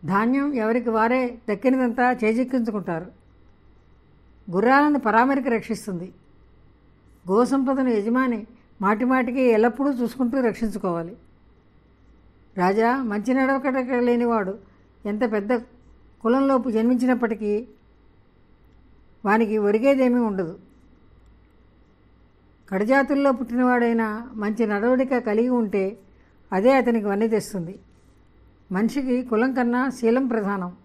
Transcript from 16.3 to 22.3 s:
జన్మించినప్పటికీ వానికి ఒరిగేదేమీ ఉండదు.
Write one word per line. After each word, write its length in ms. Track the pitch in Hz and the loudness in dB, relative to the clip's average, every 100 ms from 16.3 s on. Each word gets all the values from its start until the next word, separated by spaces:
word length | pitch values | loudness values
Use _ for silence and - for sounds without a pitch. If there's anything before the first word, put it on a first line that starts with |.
| 254 277 269 262 | 2 4 2 2
జన్మించినప్పటికీ 960 | 220 226 247 247 247 240 220 214 208 247 - _ _ _ _ _ _ _ _ _ _ _ - _ _ 208 | 0 2 2 2 0 0 -2 -2 -4 -6 -20 _ _ _ _ _ _ _ _ _ _ _ -20 _ _ 0
వానికి 320 | 214 220 214 | 2 2 2
ఒరిగేదేమీ 640 | 208 214 269 277 254 247 | 2 2 2 4 4 2
ఉండదు. 400 | 233 190 170 175 - - - _ _ - - - _ _ _ _ _ _ _ _ _ | 0 -2 -6 -8 -20 -20 -20 _ _ -20 -20 -20 _ _ _ _ _ _ _ _ _